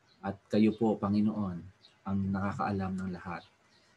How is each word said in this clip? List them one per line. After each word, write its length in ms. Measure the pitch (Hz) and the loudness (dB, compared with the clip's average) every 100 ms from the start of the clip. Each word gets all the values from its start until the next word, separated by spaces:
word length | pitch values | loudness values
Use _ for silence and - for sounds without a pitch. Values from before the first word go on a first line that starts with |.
| _ _ | _ _
at 140 | 98 98 _ | -8 -8 _
kayo 240 | 107 107 110 | 4 4 4
po, 240 | 110 101 | 2 2
Panginoon, 580 | 101 104 107 107 98 87 92 - - _ | 2 2 2 0 -4 -6 -10 -20 -20 _
ang 140 | 98 98 98 98 | -4 -2 0 0
nakakaalam 640 | 98 - - 98 92 92 | -2 -2 -2 -2 -2 -4
ng 100 | 95 87 | -6 -8
lahat. 260 | 92 82 - _ _ _ _ | -10 -12 -14 _ _ _ _